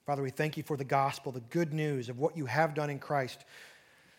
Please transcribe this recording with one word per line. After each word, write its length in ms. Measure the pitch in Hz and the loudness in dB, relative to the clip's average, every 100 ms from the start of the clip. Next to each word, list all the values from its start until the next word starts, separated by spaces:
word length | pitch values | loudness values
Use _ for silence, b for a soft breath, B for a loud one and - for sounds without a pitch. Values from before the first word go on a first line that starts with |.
Father, 180 | - 139 | -4 -2
we 80 | 131 | 0
thank 260 | - 156 147 | 0 -2 -2
you 60 | |
for 140 | 139 139 | -4 -4
the 80 | |
gospel, 480 | 131 139 135 - 143 | 2 4 2 0 -6
the 80 | 123 | -8
good 320 | 113 170 165 | -2 0 0
news 360 | 156 151 135 117 | 2 0 0 -2
of 100 | 123 | 0
what 180 | 156 160 | 0 0
you 100 | 127 | 0
have 280 | 131 160 | 4 4
done 160 | 147 147 | 2 -2
in 80 | 139 | -2
Christ 460 | - 143 127 - - B B B B B B | 0 0 0 -6 -18 B B B B B B